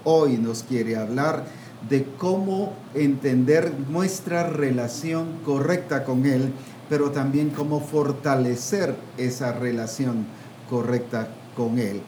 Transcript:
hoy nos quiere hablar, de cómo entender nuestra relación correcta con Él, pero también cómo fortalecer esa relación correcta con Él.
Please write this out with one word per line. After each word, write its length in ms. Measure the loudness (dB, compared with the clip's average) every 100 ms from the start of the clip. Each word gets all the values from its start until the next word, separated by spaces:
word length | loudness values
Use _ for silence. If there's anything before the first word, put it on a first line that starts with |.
hoy 340 | 4 6 6 4
nos 240 | 2 -2
quiere 340 | -2 0 0 -2
hablar, 480 | -2 0 0 0 -6 -12 -16 -14 0
de 200 | 0 0 -2
cómo 540 | 0 0 0 0 -2 -6 -6
entender 800 | 0 2 2 2 4 6 6 4 -2 -2
nuestra 580 | 0 0 -2 -2 -2 0
relación 800 | 0 2 2 -2 -4 -2 -2 -4 -4
correcta 600 | -2 0 2 0 0 -2
con 200 | 0 2
Él, 260 | 4 4 2 -4 -12 -16 -2
pero 220 | 2 2
también 400 | 0 0 2 2
cómo 300 | 0 -2 -2
fortalecer 1160 | 0 2 2 0 2 2 2 0 0 0 0 -2 -8 -4
esa 340 | -2 -2 -2
relación 720 | -2 -2 -2 -4 -2 -2 -2 -4 -10 -18 -18 -4
correcta 580 | -2 2 0 0 -4 -6 -10 -10 -4
con 220 | 0 0
Él. 220 | 0 -4